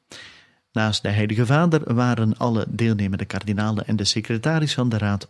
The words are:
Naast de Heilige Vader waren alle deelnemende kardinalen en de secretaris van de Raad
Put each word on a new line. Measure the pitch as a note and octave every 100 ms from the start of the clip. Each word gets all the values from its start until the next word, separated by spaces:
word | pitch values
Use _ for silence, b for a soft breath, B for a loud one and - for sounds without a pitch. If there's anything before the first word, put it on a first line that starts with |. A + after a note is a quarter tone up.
| _ B B B B B B A2
Naast | A2 G2+
de | G2+
Heilige | G#2 G#2+ A2 A#2
Vader | D3 F3 D#3 C#3
waren | A#2 B2 A2+ A2 -
alle | A#2+ A2+ -
deelnemende | G#2+ A2+ G#2+ G2 G2 G2+
kardinalen | F#2+ G2+ G2+ G#2+ G#2 -
en | G#2+
de |
secretaris | G2+ A2+ G#2+ A2+ D3 D#3+ D3+
van | - B2
de | A2
Raad | G#2 G2+ -